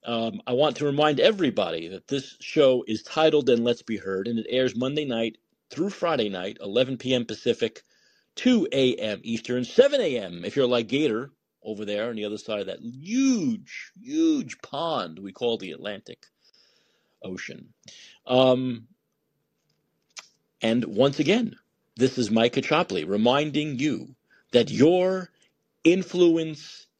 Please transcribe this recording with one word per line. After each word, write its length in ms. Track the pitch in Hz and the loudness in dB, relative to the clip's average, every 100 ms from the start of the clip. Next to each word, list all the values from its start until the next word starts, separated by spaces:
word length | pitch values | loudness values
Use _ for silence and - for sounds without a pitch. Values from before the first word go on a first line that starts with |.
Um, 380 | - 117 113 101 - | -4 -4 -4 -6 -4
I 60 | |
want 220 | 123 151 123 | 2 2 2
to 60 | |
remind 360 | 143 143 151 143 | -2 2 2 6
everybody 680 | 160 208 156 107 90 82 82 | 4 4 0 0 -2 -4 -8
that 200 | 95 - | -12 -6
this 280 | 139 - - | -6 -6 -16
show 440 | - 151 139 127 113 | -4 4 6 4 0
is 180 | 110 | -4
titled 440 | - - 160 151 127 | -4 2 4 4 4
"And 160 | 120 | 4
Let's 180 | 120 117 | 4 -2
Be 140 | - 107 | -4 -6
Heard," 300 | 95 95 101 | -4 -4 -2
and 140 | 117 | -6
it 60 | - | -2
airs 240 | 127 131 | 0 0
Monday 300 | 113 131 147 | 0 -4 -4
night 340 | 147 113 113 107 _ _ _ | -4 -2 -4 -6 _ _ _
through 200 | - 196 | -6 -4
Friday 380 | 190 170 151 107 | -2 -2 0 -2
night, 300 | 92 92 - | -4 -8 -8
eleven 380 | 101 110 131 127 | -2 -2 0 -4
P 160 | 127 | -2
M 100 | 127 | -2
Pacific, 600 | 117 107 - 113 113 - _ _ _ _ _ | -2 -6 -4 -2 -4 -6 _ _ _ _ _
two 320 | - 247 240 151 | -2 2 2 2
A 240 | 135 131 - | 2 2 0
M 240 | 107 101 | -4 -6
Eastern, 420 | - 113 - 123 | -6 -6 -4 -4
seven 360 | 120 - 277 285 | 0 4 4 4
A 180 | 185 123 | 0 -2
M 260 | 95 87 | -6 -8
if 120 | 90 143 | -6 0
you're 100 | 127 | 2
like 220 | 123 110 | 2 0
Gator 420 | 135 151 110 139 _ _ _ | 0 0 0 -4 _ _ _
over 220 | 107 104 | -12 -10
there 240 | 104 104 117 | -6 -4 -4
on 80 | 110 | -6
the 80 | |
other 140 | 104 104 | -8 -8
side 200 | - 104 | -6 -6
of 80 | 95 | -6
that 140 | 90 | -10
huge, 1120 | 117 127 165 240 269 240 147 107 - - - _ | -12 -14 -6 0 2 2 0 -4 -8 -18 -18 _
huge 580 | 127 151 165 151 127 - | -8 0 2 2 -2 -12
pond 600 | - 139 165 143 87 80 | -12 -8 -4 -4 -4 -10
we 100 | 98 | -16
call 260 | 92 120 117 | -4 -2 -2
the 140 | 95 | -6
Atlantic 560 | 76 101 101 - - _ _ _ _ _ _ _ _ _ _ | -10 -10 -10 -14 -20 _ _ _ _ _ _ _ _ _ _
Ocean. 460 | 95 92 - 64 - _ - - - _ - | -14 -12 -12 -16 -20 _ -20 -20 -20 _ 0
Um, 640 | 127 131 127 127 117 110 _ _ _ _ _ _ _ _ _ _ _ _ - - _ _ _ | 4 4 4 0 -6 -12 _ _ _ _ _ _ _ _ _ _ _ _ -20 -20 _ _ _
and 240 | 113 117 | 0 0
once 360 | 113 101 135 139 | -2 2 2 2
again, 360 | 143 220 233 - _ _ _ - | 2 2 0 -8 _ _ _ 0
this 220 | 127 127 | 0 2
is 120 | 110 | 0
Mike 240 | 113 120 | 2 2
Caccioppoli 540 | 139 135 156 175 90 78 | 0 0 0 2 -2 -2
reminding 680 | 101 113 135 151 147 151 127 | 2 4 2 0 -2 -4 -2
you 380 | 151 113 - - _ _ _ | -2 -4 -8 -20 _ _ _
that 200 | 120 113 | 2 2
your 600 | 107 147 180 185 185 180 _ _ _ _ _ | 4 6 6 2 -2 -8 _ _ _ _ _
influence 1040 | 160 180 180 180 175 165 160 151 - - - | 2 2 0 4 4 4 -2 -10 -16 -20 -20